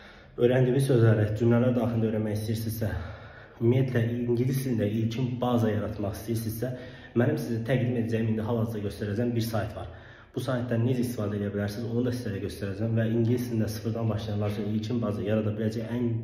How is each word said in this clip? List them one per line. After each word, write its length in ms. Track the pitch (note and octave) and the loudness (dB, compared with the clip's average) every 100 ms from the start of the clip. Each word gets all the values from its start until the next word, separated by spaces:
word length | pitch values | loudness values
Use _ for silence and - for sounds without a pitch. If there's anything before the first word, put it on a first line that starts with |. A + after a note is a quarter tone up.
| - - - - | -20 -20 -10 2
öyrəndiyiniz 500 | A#2+ B2+ B2+ C3+ C#3 | 4 6 4 4 4
sözləri 400 | A#2+ A2+ G#2 G2+ - | 6 6 6 4 2
cümlələr 340 | A#2+ A#2+ B2 A#2+ | 4 6 4 2
daxilində 320 | A#2 A2+ A2 | 2 0 0
öyrənmək 300 | A2 G#2+ G#2+ | 0 -2 -2
istəyirsinizsə, 520 | A2 A2 A2 - G#2 - - - - - - - | -4 -4 -4 -4 -4 -4 -8 -12 -18 -20 -18 0
ümumiyyətlə 440 | A#2 C3 C3+ A#2+ A2+ | 4 4 4 2 0
ingilis 500 | A#2+ A#2+ A#2+ C3 C#3 | 0 0 2 2 0
dilində 240 | C3 A2 G2+ A2 | 0 0 0 0
ilkin 280 | A2+ - B2 A#2+ | 0 0 -2 0
baza 320 | B2 A#2+ A2 G2+ | 0 2 2 0
yaratmaq 400 | G2+ - G2 - | -2 -4 -6 -6
istəyirsinizsə, 560 | - A2 A2 - B2+ - - - - A#2 | -4 -4 -4 -4 -6 -8 -12 -16 -4 0
mənim 160 | A2+ - | 2 0
sizə 160 | - A2+ A2+ | -2 -4 0
təqdim 320 | A#2+ A#2 B2 | 0 2 0
edəcəyim, 320 | G#2+ A2+ A2 | 0 0 0
indi 160 | A2 G#2 | 0 0
hal-hazırda 380 | A#2 G#2+ G#2+ G2 | 0 -2 -2 -6
göstərəcəyim 480 | - G#2 G2+ A#2+ A#2 | -4 -4 -2 0 0
bir 120 | A2 | 0
sayt 240 | G#2+ F#2 E2 | -2 -4 -8
var. 160 | E2+ - - - - | -12 -14 -18 -20 -12
Bu 160 | C#3 C3+ | -8 -4
saytdan 400 | B2 A#2 A2+ A#2+ | -2 0 2 2
necə 160 | B2 | 2
istifadə 320 | G#2+ - G2+ G#2 | 0 -2 -2 -2
edə 160 | G2+ | -2
bilərsiniz, 400 | G2+ G2+ A#2+ A#2 | -2 -2 -4 -2
onu 160 | A#2 B2 | 0 0
da 80 | - | -2
sizə 240 | - G2 F#2+ | -4 -6 -6
göstərəcəm 480 | - G2 G2 A2+ A2+ | -6 -6 -4 0 0
və 140 | A2 | 2
ingilis 380 | A#2 A#2 B2 - | 2 2 2 0
dilində 180 | A2 G#2 - | -2 -2 -2
sıfırdan 360 | A#2 A2+ A2 G#2+ | -4 -2 -2 -2
başlayanlar 400 | - G#2 G#2 G#2+ | -2 -2 -2 -2
üçün 160 | G#2 | -2
ilkin 320 | A2 - A#2+ | -2 -2 -2
baza 200 | G#2+ F#2+ | 0 -2
yarada 280 | F#2+ A2 G#2 G#2+ | 0 0 0 0
biləcək 360 | C3+ A#2 G#2+ A#2+ | -2 -2 -4 -2
ən 160 | A#2 A2+ | 0 0